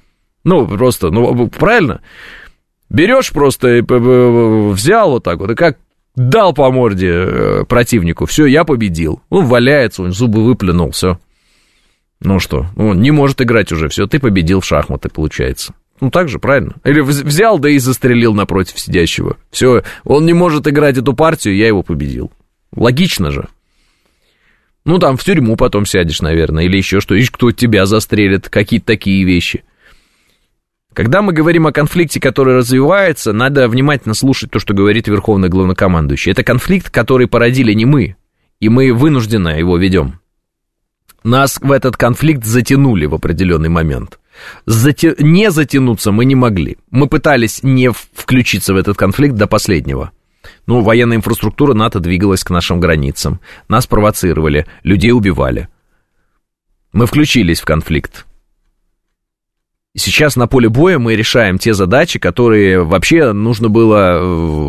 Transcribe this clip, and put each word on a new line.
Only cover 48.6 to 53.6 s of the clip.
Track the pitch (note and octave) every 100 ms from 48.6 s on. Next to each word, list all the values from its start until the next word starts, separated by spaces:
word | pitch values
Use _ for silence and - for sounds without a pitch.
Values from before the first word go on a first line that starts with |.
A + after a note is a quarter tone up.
| -
в | F#2+
этот | F#2 G2
конфликт | G2 A2 C#3+ A2
до | G#2
последнего. | G#2+ - E2 C2+ C2+ C#2 - _ _ - - -
Ну, | B2
военная | G#2 A#2 A#2+ A2+
инфраструктура | G#2 A2+ G#2+ - C#3+
нато | A2 A2+ G2+
двигалась | F2 F2+ G2+ F#2
к | -
нашим | F2+ - F2
границам. | E2+ D#2+ C#2 - D2+ F2 - -